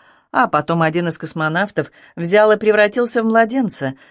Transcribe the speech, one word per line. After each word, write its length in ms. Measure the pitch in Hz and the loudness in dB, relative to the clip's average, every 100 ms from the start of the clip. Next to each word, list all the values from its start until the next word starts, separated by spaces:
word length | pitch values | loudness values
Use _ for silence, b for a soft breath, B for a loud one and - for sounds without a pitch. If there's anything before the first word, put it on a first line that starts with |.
| b b b | b b b
а 160 | - 233 | -2 0
потом 340 | 151 147 170 | 0 -2 0
один 280 | 160 160 175 | 0 0 -4
из 80 | 160 | -6
космонавтов 720 | 160 170 156 165 202 - 143 B B - | -8 -4 -2 -2 -2 -4 -6 B B -10
взял 380 | 170 202 214 | 0 4 4
и 40 | 214 | 4
превратился 640 | 214 208 208 208 240 240 | 2 2 2 0 -2 0
в 40 | 226 | 0
младенца. 720 | 226 226 262 226 - 135 135 b | 2 2 0 -2 -4 -6 -8 b